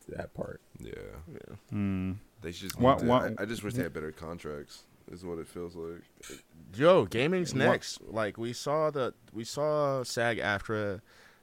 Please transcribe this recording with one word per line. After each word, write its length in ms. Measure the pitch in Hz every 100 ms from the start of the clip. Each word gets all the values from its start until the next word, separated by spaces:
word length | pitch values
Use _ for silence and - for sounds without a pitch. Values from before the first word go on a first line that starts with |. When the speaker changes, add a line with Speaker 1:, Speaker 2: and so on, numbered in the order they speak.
| -
Speaker 1:
That 260 | - -
part. 280 | - - - - -
Speaker 2:
Yeah. 120 | - - 50 - 85
Speaker 3:
Yeah. 260 | 143 - 101 -
Speaker 4:
Hmm. 400 | 104 98 95 95 92 - -
Speaker 2:
They 120 | 82
should 160 | 87 95
just 100 | -
Speaker 4:
What, 200 | 123 139
Speaker 2:
need 40 |
to, 60 | 117
Speaker 4:
what 140 | 123 92 113
Speaker 2:
I, 40 |
I 20 | 104
just 180 | 113
wish 100 | 101
they 100 | 120
had 80 | 85
better 180 | 78 78
contracts, 680 | 78 82 85 76 73 73 - - - -
is 140 | 87 90
what 140 | 82
it 80 | 76
feels 280 | 90 85 87
like. 280 | 82 85 - - - 69 - 82 80 95
Speaker 3:
Yo, 300 | 160 185 104
gaming's 480 | 113 143 185 156 127
Speaker 4:
What? 80 | 143
Speaker 3:
next. 360 | - - -
Like, 360 | - 110 104 92
we 140 | 117
saw 380 | 120 143 151 156
the, 220 | 143 113 - -
we 100 | 107
saw 600 | 117 - 151 151 143 135
sag 340 | 123 - 117 107
aftra 640 | 80 101 - 107 104 95 - - - -